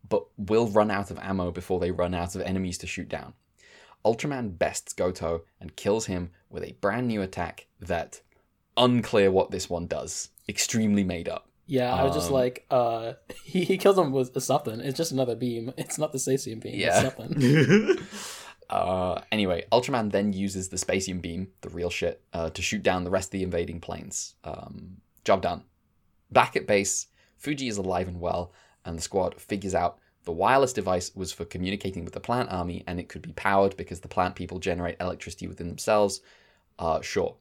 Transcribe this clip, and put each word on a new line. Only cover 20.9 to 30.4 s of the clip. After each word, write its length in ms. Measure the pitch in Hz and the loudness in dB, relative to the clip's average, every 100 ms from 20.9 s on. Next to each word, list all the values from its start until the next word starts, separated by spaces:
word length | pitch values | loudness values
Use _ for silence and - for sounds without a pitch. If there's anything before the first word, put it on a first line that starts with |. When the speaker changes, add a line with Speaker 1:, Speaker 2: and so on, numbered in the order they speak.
| 95 95 90 | -2 -2 -6
Speaker 1:
beam, 280 | 85 85 95 _ | -6 -8 -8 _
the 80 | 90 | -12
real 220 | 85 85 | -6 -4
shit, 320 | - 87 - _ | -2 -4 -4 _
uh, 160 | 87 82 | -6 -4
to 100 | - | -4
shoot 200 | 90 107 | -4 0
down 220 | 92 90 | 0 0
the 60 | 90 | 0
rest 160 | 95 95 | -2 -2
of 40 | |
the 120 | 98 | -4
invading 360 | 92 87 85 85 | -2 -2 -2 -6
planes. 540 | - 85 - - - _ | -10 -12 -10 -10 -10 _
Um, 540 | - - - - 87 92 _ _ - | -12 -12 -12 -16 -16 -20 _ _ 2
job 180 | 95 | 2
done. 200 | 90 87 - _ _ _ _ _ _ | 2 -4 -10 _ _ _ _ _ _
Back 240 | 127 113 131 | 4 4 0
at 100 | - | 2
base, 400 | 104 101 - - _ _ _ | 2 2 -2 -6 _ _ _
Fuji 300 | - 147 131 | -6 -4 -4
is 100 | 101 | -4
alive 300 | 92 90 92 | -2 -2 -2
and 120 | 87 | -4
well, 320 | 87 87 87 _ _ _ | -2 -2 -4 _ _ _
and 140 | - 82 | -10 -8
the 40 | |
squad 360 | - 98 90 - | -2 0 0 -4
figures 360 | - 104 98 87 | -6 -4 0 0
out 240 | 85 - _ _ | 0 -2 _ _
the 80 | - | -8
wireless 420 | 85 | 0